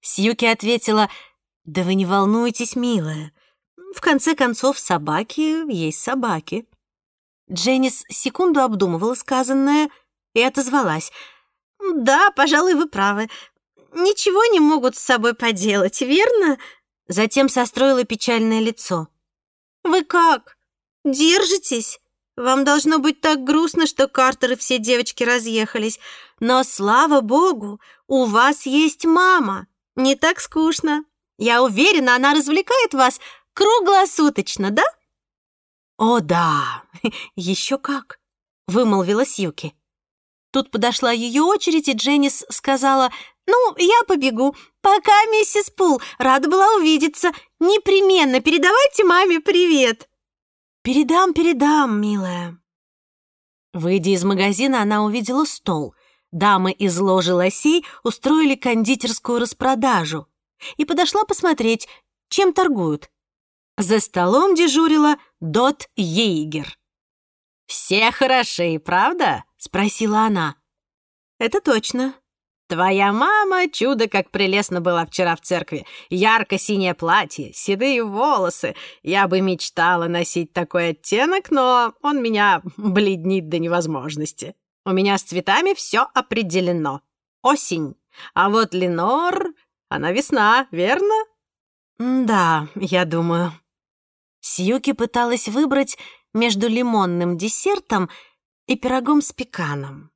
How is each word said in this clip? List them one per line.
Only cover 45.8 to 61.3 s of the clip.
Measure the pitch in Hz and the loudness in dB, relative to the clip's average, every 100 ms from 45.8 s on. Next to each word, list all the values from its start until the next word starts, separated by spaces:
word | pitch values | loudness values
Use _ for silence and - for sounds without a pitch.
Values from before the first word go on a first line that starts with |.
| 359 262 - - | 2 2 -2 -2
рада | 262 269 294 | 2 2 2
была | 370 392 440 | 4 4 4
увидеться. | 320 311 311 302 359 320 _ _ | 4 2 0 0 -2 -4 _ _
Непременно | 339 415 403 392 381 381 294 254 | 2 2 2 4 4 4 4 2
передавайте | 233 320 359 440 554 554 | 2 4 4 4 2 4
маме | 381 349 381 339 | 4 4 4 0
привет". | 302 370 359 302 247 226 - _ _ _ _ _ _ _ | 2 2 4 4 2 0 -10 _ _ _ _ _ _ _
"Передам, | - 262 269 330 381 | -2 0 2 4 2
передам, | 302 339 285 285 302 277 208 | 2 2 2 2 2 2 0
милая". | 208 208 185 175 175 175 _ _ _ _ _ _ _ _ _ _ _ | -2 -4 -4 -8 -10 -14 _ _ _ _ _ _ _ _ _ _ _
Выйдя | 180 165 190 170 | -6 0 0 2
из | 190 | 0
магазина, | 185 196 196 196 269 262 | 0 0 0 0 0 0
она | 208 214 | 0 0
увидела | 214 220 220 254 | 0 -2 -2 -2
стол. | 302 - - 165 139 _ _ _ _ | -2 -2 -4 -4 -6 _ _ _ _
Дамы | 170 202 196 185 | -2 2 2 0
из | 185 202 170 | 0 -2 0
ложи | 196 185 175 | 2 2 2
лосей | 180 180 - 302 339 - - | 0 0 0 0 0 -2 -8
устроили | 240 - - 311 302 | -8 -4 0 2 2
кондитерскую | 269 247 226 220 262 240 226 - 240 | 0 -2 0 0 -2 -2 -6 -4 -2
распродажу | 233 - 254 262 269 220 156 156 151 _ _ _ - - | -2 -2 -2 0 0 0 -2 -8 -12 _ _ _ -20 -6
и | |
подошла | 294 320 359 403 | -4 0 0 0
посмотреть, | 427 | -2